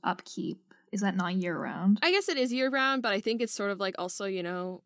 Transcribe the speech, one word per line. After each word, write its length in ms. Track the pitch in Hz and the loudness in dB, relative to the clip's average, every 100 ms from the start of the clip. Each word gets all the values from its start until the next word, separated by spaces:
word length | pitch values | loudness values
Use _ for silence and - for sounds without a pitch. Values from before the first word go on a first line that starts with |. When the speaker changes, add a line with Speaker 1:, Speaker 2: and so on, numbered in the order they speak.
Speaker 1:
upkeep? 680 | - - - - - - _ _ _ | -4 -4 -6 -8 -6 -8 _ _ _
Is 80 | 202 | -2
that 140 | 196 185 | 0 0
not 200 | 180 185 | 0 0
year-round? 640 | 175 160 131 - 185 214 | 0 -2 -4 0 4 4
Speaker 2:
I 80 | 330 | 4
guess 160 | 381 392 | 4 2
it 100 | 285 | 0
is 140 | 254 | 0
year-round, 500 | 247 262 269 262 269 | 2 2 2 2 2
but 100 | 226 | 2
I 60 | 202 | 0
think 200 | 214 226 | 0 0
it's 120 | 233 | 0
sort 180 | - 202 | -2 -2
of, 80 | 196 | 0
like, 160 | 196 - | -2 -2
also, 280 | 185 - 196 | -4 -4 -4
you 180 | 190 | -2
know, 400 | 175 180 185 185 | -2 -4 -4 -8